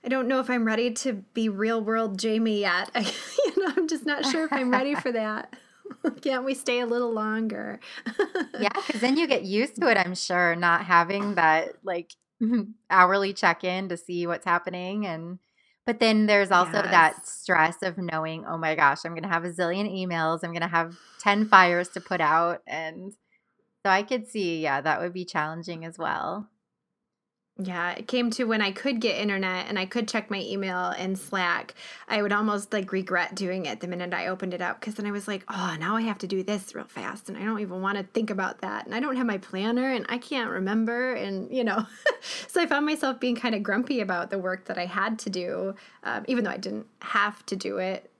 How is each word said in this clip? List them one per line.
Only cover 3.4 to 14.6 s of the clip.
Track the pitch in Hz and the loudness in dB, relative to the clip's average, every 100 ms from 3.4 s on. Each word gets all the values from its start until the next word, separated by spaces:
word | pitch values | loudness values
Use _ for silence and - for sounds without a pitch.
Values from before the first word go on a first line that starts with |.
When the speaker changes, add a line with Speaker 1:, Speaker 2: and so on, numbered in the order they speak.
| 523 | 2
Speaker 1:
you | - | 2
know, | 370 - | 0 0
I'm | 320 | 0
just | 311 294 | -2 -2
not | 285 285 | -2 0
sure | 320 | 0
if | 320 | 0
I'm | 277 254 | 0 2
ready | 254 277 294 | 2 2 0
for | 262 | -2
Speaker 2:
<laughs> | |
Speaker 1:
that." | 226 214 214 - - _ _ 392 | -2 -2 -4 -8 -18 _ _ -18
<laughs> | - 294 - | -4 -4 -2
Can't | 294 262 | -2 -2
we | 262 | -2
stay | 262 - 247 | -2 0 0
a | 240 | 0
little | 240 240 | 0 0
longer? | 220 214 220 226 208 214 208 - - | 0 -2 0 -2 -4 -8 -10 -12 -10
<laughs> | - 220 359 381 302 - | -8 -2 -2 -2 -6 -2
Speaker 2:
Yeah, | 202 381 - | -2 -2 -4
'cause | 208 | 0
then | 240 285 | 2 2
you | 320 | 2
get | 262 | 2
used | 196 202 277 - | 2 0 0 2
to | 302 | 4
it, | 208 | 4
I'm | 180 | 4
sure, | 185 - 180 175 170 | -2 0 4 4 4
not | 175 170 | 4 4
having | 180 175 170 196 202 185 | 6 6 6 0 0 4
that, | 160 156 160 - | 6 6 2 -6
like, | 190 175 170 - _ _ | -4 -4 -6 -20 _ _
<laughs> | 220 240 202 - _ | 0 0 -2 -12 _
hourly | 185 180 196 196 | 8 8 8 2
check-in | 196 180 170 185 185 190 | 4 2 4 -2 -2 -4
to | 170 | -6
see | - 175 175 | -4 -4 -2
what's | 170 | -2
happening. | 185 175 | 0 0